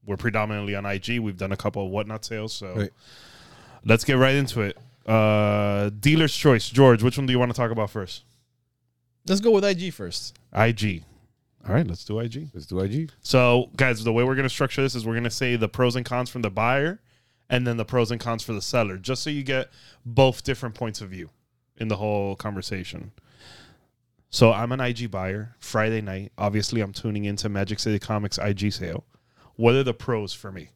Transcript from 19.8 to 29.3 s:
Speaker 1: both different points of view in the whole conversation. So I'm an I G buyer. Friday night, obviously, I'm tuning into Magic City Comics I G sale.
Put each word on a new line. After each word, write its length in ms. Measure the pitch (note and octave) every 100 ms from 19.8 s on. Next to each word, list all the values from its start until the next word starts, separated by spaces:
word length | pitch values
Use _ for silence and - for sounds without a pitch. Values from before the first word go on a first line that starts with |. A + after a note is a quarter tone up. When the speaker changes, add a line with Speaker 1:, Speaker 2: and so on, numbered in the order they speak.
| - _ A#2+
Speaker 1:
both 380 | A#2 C3+ A#2+
different 320 | - C3 B2 G#2
points 260 | A#2 G#2
of 80 | G2
view 220 | F#2 E2 _ _ _ _ _
in 100 | A2
the 80 | G2+
whole 400 | G#2+ G#2 G2+ G2
conversation. 760 | A2 G2 - F#2+ F#2 - G2+ - _ _ - - - _ _ _ _ _ _
So 240 | - A#2
I'm 180 | G#2+ A#2
an 60 | C3
I 120 | B2
G 160 | A#2 A#2
buyer. 480 | F#2+ F#2+ G2+ A2 _
Friday 440 | - A2 A2 A2
night, 300 | G#2 F#2+ G2+ -
obviously, 440 | G#2 G#2+ G2+ A#2
I'm 120 | G2
tuning 320 | G2+ A#2 G#2 G2+
into 240 | G2+ A2
Magic 300 | G2+ F#2+ G#2+
City 180 | A2+ G#2
Comics 400 | - G#2+ G#2 -
I 160 | G#2
G 160 | F#2+ G#2
sale. 340 | - E2 D#2+ - _ _